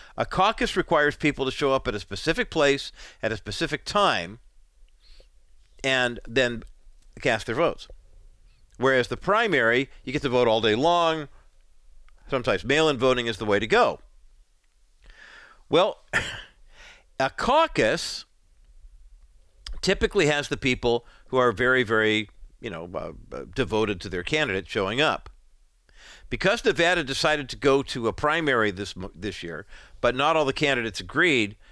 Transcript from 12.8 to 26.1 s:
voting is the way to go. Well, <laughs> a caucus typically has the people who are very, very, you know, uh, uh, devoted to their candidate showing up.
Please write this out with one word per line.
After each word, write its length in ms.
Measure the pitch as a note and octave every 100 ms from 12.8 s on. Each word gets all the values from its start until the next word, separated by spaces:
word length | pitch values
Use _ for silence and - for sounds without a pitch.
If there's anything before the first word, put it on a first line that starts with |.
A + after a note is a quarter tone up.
| D#3+ C3
voting 300 | C3 B2 A#2
is 100 | G2+
the 80 | G#2+
way 140 | G2+
to 80 | G#2
go. 320 | G#3 E3+ - - - - - _ _ _ _ _ _ - - - - - - -
Well, 300 | D#3+ G3 - _ - - - - _
<laughs> 580 | - - - - _ -
a 100 | C3+
caucus 960 | - - D4 D#4+ - A2 D#3+ - - - _ _ _ - - - - - - - - _ _ - -
typically 440 | - G3 A3 G3+ D3+
has 220 | D3 C#3
the 100 | C#3
people 480 | C3+ B2 B2 A#2 - - -
who 100 | C3
are 140 | B2
very, 320 | G2 B2 B2+
very, 460 | A2 A2 G#2+ G#2+ G#2+ - - -
you 100 | A2+
know, 200 | E2 F2
uh, 420 | F2+ E2 D#2+ - C2
uh, 100 | B1
devoted 460 | F2+ A#2 G#2+ G#2+ F#2
to 80 | G2+
their 140 | F2+
candidate 440 | F2 D3+ C#3+ F#2+ F#2
showing 340 | A2+ F#2+ A#2+
up. 280 | D3+ F#2 - - _ _ _ _ _ - -